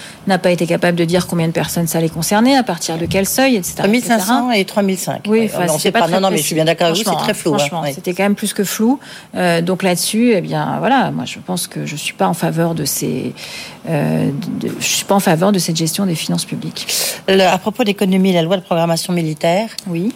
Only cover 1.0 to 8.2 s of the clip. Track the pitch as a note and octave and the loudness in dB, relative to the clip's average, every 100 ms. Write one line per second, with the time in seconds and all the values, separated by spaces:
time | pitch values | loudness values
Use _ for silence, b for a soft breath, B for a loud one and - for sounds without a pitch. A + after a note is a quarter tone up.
1 | E3 F3+ F3 E3+ E3 E3 D#3 - E3+ E3 | 2 0 0 0 0 0 -2 -2 -2 0
2 | E3 E3 D#3+ G#3 A#3+ C4+ A#3+ E3+ - E3 | 0 -2 0 2 4 4 2 -4 -4 -4
3 | E3+ F#3+ F#3+ - C4+ A#3 F3 - G3 A#3+ | -2 0 0 2 2 2 0 -2 0 2
4 | F#3 A3+ F#3+ B3 B3 A3+ F#3+ G#3+ G3 F#3 | 2 0 2 0 2 0 0 0 0 0
5 | - - G#3 A3 A3 - F3 D3+ F#3+ G#3+ | -4 -6 0 2 2 0 0 2 2 2
6 | E3 F3+ F#3+ E3+ D3 D#3+ D#3 E3 F3 E3+ | 2 2 2 0 0 0 2 2 2 2
7 | G#3+ D#3+ D3+ G#3 F3 C#3+ C#3+ E3 D3+ C#3 | 0 0 -2 -2 0 0 0 -2 -4 -4
8 | F#3 F3+ | -6 0